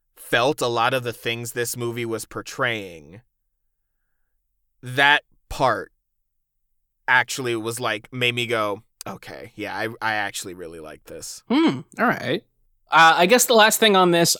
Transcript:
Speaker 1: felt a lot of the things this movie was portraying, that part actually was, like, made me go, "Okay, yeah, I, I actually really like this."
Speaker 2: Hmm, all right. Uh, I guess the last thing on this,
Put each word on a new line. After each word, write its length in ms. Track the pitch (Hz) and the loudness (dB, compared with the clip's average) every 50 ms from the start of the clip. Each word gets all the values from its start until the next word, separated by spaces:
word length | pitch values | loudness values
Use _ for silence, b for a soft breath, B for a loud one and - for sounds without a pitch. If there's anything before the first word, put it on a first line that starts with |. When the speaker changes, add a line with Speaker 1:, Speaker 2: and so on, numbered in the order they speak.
| _ _ _ | _ _ _
Speaker 1:
felt 460 | - - - - 120 120 135 156 - | -20 -6 -2 0 2 2 2 0 0
a 60 | 135 123 | -2 -2
lot 260 | 120 117 113 123 127 | 0 0 2 2 0
of 100 | 131 120 | 0 -2
the 100 | 120 110 | -4 -8
things 380 | - - 123 117 117 120 117 - | -6 -6 -6 -6 -6 -8 -8 -6
this 240 | 123 120 113 - 123 | -6 -4 -4 -4 -6
movie 280 | 120 120 117 120 120 | -6 -6 -6 -6 -6
was 200 | 117 110 107 - | -6 -6 -8 -8
portraying, 960 | - - 110 101 - - - 135 123 117 107 98 92 85 80 73 76 87 104 - _ _ _ _ _ _ _ _ _ _ _ _ _ _ _ _ _ _ _ _ _ _ _ _ _ _ _ _ _ _ _ | -10 -12 -12 -12 -12 -6 -4 -4 -2 -2 -4 -8 -10 -14 -18 -20 -20 -20 -20 -20 _ _ _ _ _ _ _ _ _ _ _ _ _ _ _ _ _ _ _ _ _ _ _ _ _ _ _ _ _ _ _
that 420 | - 123 123 131 139 143 147 151 - _ _ _ _ _ | -16 -8 -2 2 4 4 4 4 0 _ _ _ _ _
part 440 | - - 147 127 - 101 85 - _ _ _ _ _ _ _ _ _ _ _ _ _ _ _ _ _ _ _ _ _ _ _ - | -4 0 0 0 0 0 -4 -10 _ _ _ _ _ _ _ _ _ _ _ _ _ _ _ _ _ _ _ _ _ _ _ 2
actually 480 | 127 127 120 - - - 131 120 117 | 2 2 2 0 -4 -6 -4 -4 -4
was, 240 | 110 107 113 117 117 | -2 -4 -6 -6 -6
like, 320 | 127 117 110 104 - - | -4 -4 -4 -6 -8 -10
made 240 | - 127 123 120 120 | -6 -2 -2 -2 -2
me 100 | 123 120 | -2 -4
go, 380 | 113 120 113 107 104 101 104 - _ _ _ - | -4 -2 -2 -2 -2 -4 -8 -10 _ _ _ -16
"Okay, 480 | 110 98 87 - - 87 67 67 110 - | -16 -14 -14 -16 -18 -16 -16 -18 -18 -14
yeah, 220 | - 104 98 87 98 | -12 -10 -10 -8 -8
I, 100 | 110 113 113 - | -8 -8 -8 -8
I 140 | 107 110 110 | -6 -4 -4
actually 380 | 107 104 101 95 - - 104 87 | -4 -4 -6 -8 -10 -12 -12 -12
really 280 | 90 87 80 82 82 | -14 -14 -14 -14 -16
like 240 | 78 78 73 - _ | -16 -18 -18 -20 _
this." 380 | - 80 80 - - - - - - | -18 -16 -16 -14 -14 -16 -18 -6 -2
Speaker 2:
Hmm, 320 | 226 294 226 208 139 127 - - - - | 0 0 2 0 0 -4 -8 -12 -6 -2
all 100 | 135 233 | -2 0
right. 360 | - - - 123 139 214 - _ _ _ _ _ _ _ _ _ | 0 -2 -4 -4 -6 -6 -8 _ _ _ _ _ _ _ _ _
Uh, 240 | 139 156 165 165 160 147 | 4 6 8 8 8 6
I 80 | 180 | 4
guess 200 | 185 240 247 - | 4 4 4 4
the 80 | - 247 | 4 6
last 260 | 220 208 214 214 - | 6 6 6 6 4
thing 160 | 226 220 202 | 2 4 6
on 160 | 190 185 175 | 6 4 4
this, 240 | 170 170 170 165 - | 4 4 4 2 2